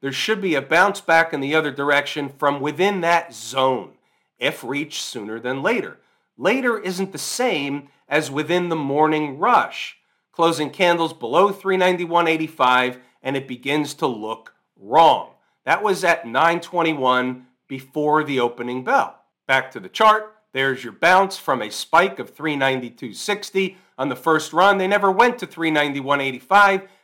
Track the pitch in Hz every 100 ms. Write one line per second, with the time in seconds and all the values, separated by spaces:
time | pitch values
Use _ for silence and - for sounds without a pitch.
0 | 139 135 - 214 190 147 - 160 196 196
1 | - 165 165 147 139 156 151 135 143 143
2 | 143 156 131 - 147 143 143 143 190 196
3 | 170 170 165 117 117 131 131 127 87 _
4 | _ _ _ _ 131 - 123 139 147 -
5 | - 123 104 110 123 135 160 240 90 -
6 | _ _ _ _ 160 254 247 220 180 180
7 | 190 147 - - 247 170 139 139 139 _
8 | _ 147 139 139 143 180 175 160 139 139
9 | 156 156 151 135 208 226 101 - - -
10 | _ _ _ - 170 147 147 131 180 170
11 | 165 165 117 151 196 196 190 185 185 180
12 | 170 170 170 160 160 - 127 127 127 123
13 | _ _ 131 135 135 123 131 151 143 -
14 | 151 113 107 113 - _ _ _ 98 143
15 | 160 113 80 _ _ _ 127 175 208 180
16 | 175 165 120 123 165 170 170 175 165 151
17 | 127 127 127 127 - _ _ 135 - 151
18 | 151 151 147 131 120 - 120 127 127 269
19 | - - _ _ - 131 127 117 92 -
20 | 220 214 214 _ _ 131 135 131 123 101
21 | 165 185 190 - - 127 107 - - 160
22 | 190 190 156 - 156 147 135 131 120 -
23 | 120 98 - 208 - 190 185 - _ -
24 | 139 123 165 156 156 156 196 190 185 202
25 | 196 190 240 247 185 - 165 156 147 139
26 | 135 143 135 127 - 196 202 190 190 _